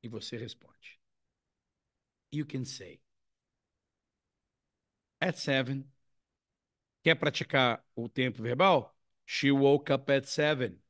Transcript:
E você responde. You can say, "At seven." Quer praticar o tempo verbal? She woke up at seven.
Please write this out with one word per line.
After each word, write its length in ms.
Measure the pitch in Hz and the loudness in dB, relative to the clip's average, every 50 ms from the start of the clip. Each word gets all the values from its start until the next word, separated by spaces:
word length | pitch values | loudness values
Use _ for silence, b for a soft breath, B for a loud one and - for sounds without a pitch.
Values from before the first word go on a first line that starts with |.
| - | -14
E 40 | 113 | -12
você 300 | 110 107 - - - 117 | -12 -12 -12 -10 -10 -10
responde. 600 | 117 110 - _ _ _ _ _ _ - - _ _ _ _ _ _ _ _ _ _ _ _ _ _ _ _ _ _ _ _ _ _ _ _ _ _ _ | -10 -12 -14 _ _ _ _ _ _ -20 -20 _ _ _ _ _ _ _ _ _ _ _ _ _ _ _ _ _ _ _ _ _ _ _ _ _ _ _
You 140 | - 147 151 | -6 -6 -6
can 180 | 147 - 139 127 | -6 -6 -8 -8
say, 380 | - - - - 90 - _ _ _ _ _ _ _ _ _ _ _ _ _ _ _ _ _ _ _ _ _ _ _ _ _ _ _ _ _ _ _ _ _ _ _ _ _ _ _ _ _ _ _ _ _ | -8 -10 -14 -14 -16 -18 _ _ _ _ _ _ _ _ _ _ _ _ _ _ _ _ _ _ _ _ _ _ _ _ _ _ _ _ _ _ _ _ _ _ _ _ _ _ _ _ _ _ _ _ _
"At 180 | 156 143 139 - | -4 -4 -2 -4
seven." 540 | - - 139 135 131 120 135 135 135 135 _ _ _ _ _ _ _ _ _ _ _ _ _ _ _ _ _ _ _ _ _ _ _ | -4 -2 0 0 0 -2 -4 -6 -8 -12 _ _ _ _ _ _ _ _ _ _ _ _ _ _ _ _ _ _ _ _ _ _ _
Quer 120 | 160 - | 2 2
praticar 680 | - - 151 - - - - - 139 131 123 113 - _ _ _ | 2 2 -2 -2 -2 -6 0 2 2 2 2 2 -2 _ _ _
o 120 | - 117 110 | -10 -10 -8
tempo 320 | _ - 131 127 - 127 110 | _ -2 -2 -2 -2 -4 -6
verbal? 520 | 120 123 131 180 196 180 139 110 - _ _ _ _ _ _ _ | -4 0 4 4 4 4 4 2 -4 _ _ _ _ _ _ _
She 260 | - - - - 139 | -8 -6 0 2 4
woke 400 | 143 139 139 139 143 143 143 - | 4 6 6 6 4 4 2 0
up 200 | 147 135 139 - | -2 -2 2 2
at 140 | 143 139 131 | 0 0 0
seven. 540 | - - - 151 151 151 131 127 107 87 - _ | -2 -2 0 0 0 2 0 -2 -6 -6 -10 _